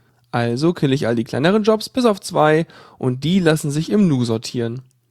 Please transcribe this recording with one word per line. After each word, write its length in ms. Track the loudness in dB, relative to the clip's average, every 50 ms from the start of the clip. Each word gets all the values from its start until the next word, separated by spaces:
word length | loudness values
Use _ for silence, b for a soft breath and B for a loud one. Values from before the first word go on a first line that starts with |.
| _ _ _ _ _ _
Also 400 | -4 -2 -2 -2 -2 0 0 -2
kill 220 | 0 0 0 0 0
ich 120 | 0 0
all 100 | 0 -2
die 100 | -2 -4
kleineren 380 | -4 -4 -2 0 2 2 2 2
Jobs 260 | 2 0 0 -2 -6
bis 160 | -4 0 0
auf 160 | 0 0 0
zwei 440 | -4 -4 0 2 4 4 4 2 0 B B B B B B B
und 280 | -4 -4 -4 -2 -2
die 140 | 0 2 2
lassen 300 | 4 2 2 2 0 -4
sich 180 | -4 -4 -2 0
im 180 | 2 2 2 2
Nu 160 | 2 2 0
sortieren. 600 | 0 -2 -4 -4 -6 -6 -6 -6 -6 -6 -10 -14 _ _ _ _ _